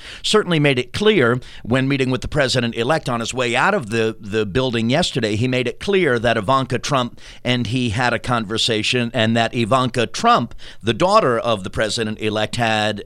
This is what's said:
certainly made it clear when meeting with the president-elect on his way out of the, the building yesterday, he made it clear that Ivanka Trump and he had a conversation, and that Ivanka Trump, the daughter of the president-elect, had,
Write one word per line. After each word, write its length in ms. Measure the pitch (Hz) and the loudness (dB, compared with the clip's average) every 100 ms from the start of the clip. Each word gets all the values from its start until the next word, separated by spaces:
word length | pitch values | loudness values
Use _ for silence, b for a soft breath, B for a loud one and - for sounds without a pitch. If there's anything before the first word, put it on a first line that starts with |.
| B B | B B
certainly 380 | - 214 170 165 | 0 0 2 2
made 180 | 147 131 | 4 2
it 140 | - | -2
clear 480 | - 208 208 120 123 B B | 0 2 4 4 2 B B
when 240 | - 127 131 | -2 0 0
meeting 220 | 139 131 | 0 0
with 100 | 131 | -2
the 80 | - | -2
president-elect 800 | 156 135 127 117 113 117 156 139 | 0 2 2 2 2 2 0 0
on 120 | 120 | -4
his 140 | 110 | -4
way 200 | 120 123 | -2 0
out 200 | 117 170 | 2 2
of 160 | 202 110 | 2 0
the, 260 | 113 113 110 | 0 0 -2
the 260 | 98 110 | -4 -2
building 460 | 107 107 131 117 113 | 0 0 0 0 2
yesterday, 460 | 139 180 139 110 104 | 2 0 -2 -2 0
he 100 | 127 | 0
made 220 | 127 123 | 0 -2
it 100 | - | -4
clear 400 | - 196 165 120 | 0 2 2 2
that 180 | 117 113 | 2 0
Ivanka 440 | 98 135 131 127 | 2 0 2 -4
Trump 400 | - 139 123 - B B | -2 -2 -2 -6 B B
and 240 | 120 123 110 | -2 -2 0
he 220 | 131 123 | -2 -2
had 220 | 104 123 | 0 0
a 60 | 117 | -2
conversation, 920 | - 123 104 110 - 110 104 127 120 | -2 -2 -2 -2 0 0 0 0 -2
and 240 | 120 110 117 | 0 2 2
that 160 | 113 | 0
Ivanka 540 | 123 113 131 127 - 113 | 0 2 2 0 0 -2
Trump, 480 | - 233 233 131 - B B | 0 2 2 2 -8 B B
the 140 | 104 | -2
daughter 440 | 185 262 208 151 117 | 0 4 4 4 0
of 260 | 117 110 | 0 -2
the 60 | 98 | -4
president-elect, 840 | - 110 107 110 107 107 104 110 - | -4 -2 -2 -4 -4 -4 -2 -2 -2
had, 480 | 113 110 107 104 | 0 2 0 -4